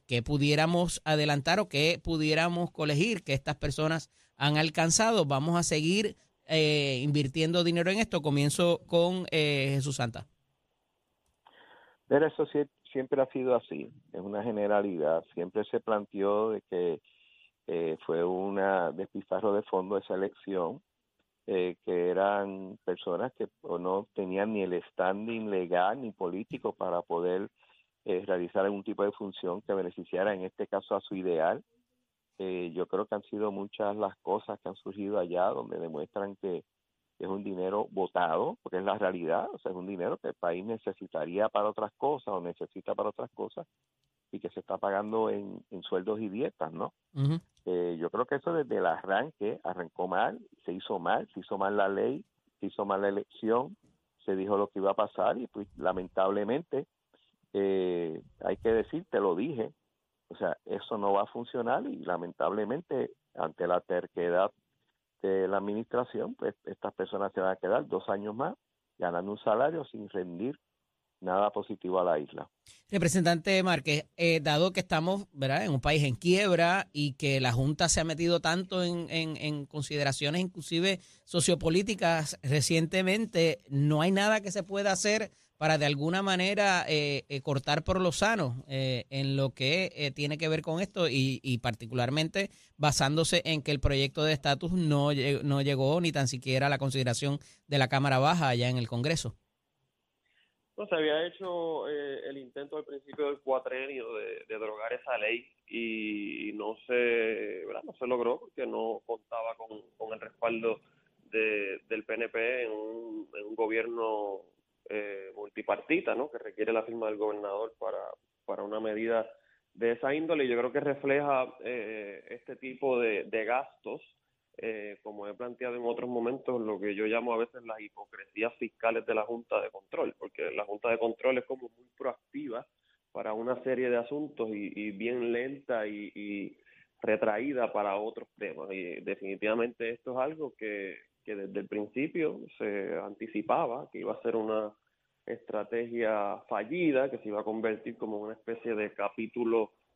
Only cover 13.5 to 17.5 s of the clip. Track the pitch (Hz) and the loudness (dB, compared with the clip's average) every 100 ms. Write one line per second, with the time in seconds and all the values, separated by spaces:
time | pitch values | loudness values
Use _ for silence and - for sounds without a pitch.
13.5 | 120 - 73 110 117 _ - 95 104 117 | 2 0 -8 -10 -14 _ -10 -6 -4 -2
14.5 | 107 104 104 101 87 76 82 - - 87 | 0 2 2 2 0 2 0 -2 -6 -4
15.5 | 107 104 117 - 107 104 101 98 104 110 | -4 -2 -2 0 -2 -2 0 2 2 2
16.5 | 104 - 90 87 76 - _ _ _ _ | -2 -4 -2 0 -2 -8 _ _ _ _